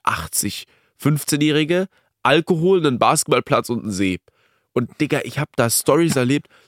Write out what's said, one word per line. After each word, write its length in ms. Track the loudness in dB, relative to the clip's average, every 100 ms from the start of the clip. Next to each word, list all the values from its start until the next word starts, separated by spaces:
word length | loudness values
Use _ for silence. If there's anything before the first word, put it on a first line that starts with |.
achtzig, 640 | -4 -4 -6 -6 -6 -8 -16 _ _ -4
fünfzehnjährige, 880 | -2 0 -2 0 0 0 0 -2 -4 _ _ _
Alkohol, 640 | 2 2 2 0 2 2 2
einen 140 | 2
Basketballplatz 720 | 2 2 0 0 2 -2 0
und 140 | -6
einen 80 | -6
See. 280 | -2 -2 -2 _ _ _ _ _
Und 260 | -6 -4 -4
Digga, 200 | -2 -2
ich 160 | -4 -8
hab 160 | -6 -2
da 140 | 0
Stories 460 | 0 2 4 4 2
erlebt. 320 | 0 -2 -6 _